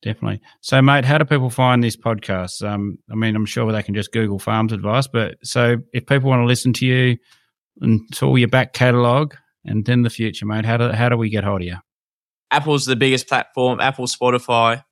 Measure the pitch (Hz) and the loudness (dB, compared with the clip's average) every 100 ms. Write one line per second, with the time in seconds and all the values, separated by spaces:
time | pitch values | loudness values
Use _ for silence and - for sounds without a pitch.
0 | - 110 107 101 _ _ - 131 135 143 | -8 -6 -6 -8 _ _ 0 4 6 4
1 | 127 151 151 147 127 117 127 123 120 - | 2 0 2 0 -2 0 2 4 0 -2
2 | - 110 - 95 90 - 104 104 101 - | -4 -6 -4 -6 -6 -8 -6 -4 -6 -8
3 | _ 110 113 107 104 - 113 110 101 104 | _ -4 -2 0 -2 -2 -2 -2 -4 -4
4 | 101 117 110 101 - 110 110 110 101 117 | -4 -2 -2 -2 -2 0 0 -2 -2 0
5 | 135 120 107 - - - 120 120 - 123 | 0 -2 -4 -6 -6 0 2 0 -2 -8
6 | - 139 131 127 120 123 131 117 127 127 | 0 0 4 2 4 2 0 0 2 2
7 | 127 117 _ _ _ _ _ _ 117 110 | 2 0 _ _ _ _ _ _ 0 0
8 | - - 135 131 120 131 127 - 127 120 | 0 -4 2 2 4 2 0 0 2 4
9 | 120 123 151 - _ _ - 107 107 123 | 2 2 0 -8 _ _ -6 -4 0 2
10 | 120 - 113 - 104 107 110 117 120 110 | 2 -2 -6 -6 -6 -4 -2 0 0 0
11 | 120 120 113 107 101 98 87 90 _ _ | 0 0 0 -2 -2 -4 -6 -10 _ _
12 | _ _ _ _ _ 147 147 147 127 123 | _ _ _ _ _ -2 0 -2 0 2
13 | 120 127 - 131 - - 127 123 131 135 | 2 2 0 -2 -2 -2 0 2 -2 -2
14 | 123 - 123 123 120 117 113 117 _ | -8 -2 0 0 0 2 2 -2 _